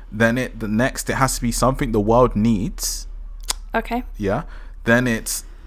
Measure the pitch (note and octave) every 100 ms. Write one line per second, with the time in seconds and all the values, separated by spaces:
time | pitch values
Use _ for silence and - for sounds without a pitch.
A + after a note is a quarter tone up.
0 | - G#2+ A#2 B2 B2 A2+ A2 G#2+ B2+ -
1 | - A2 C3 - A#2+ - B2 C3 C#3 A2
2 | G#2 A#2 B2 G#2+ A2+ G#2+ C3 - - -
3 | - - - - - - - A3+ A3 A#3
4 | B3 - G2+ A2 - - - - - A#2
5 | B2+ A2+ - - - -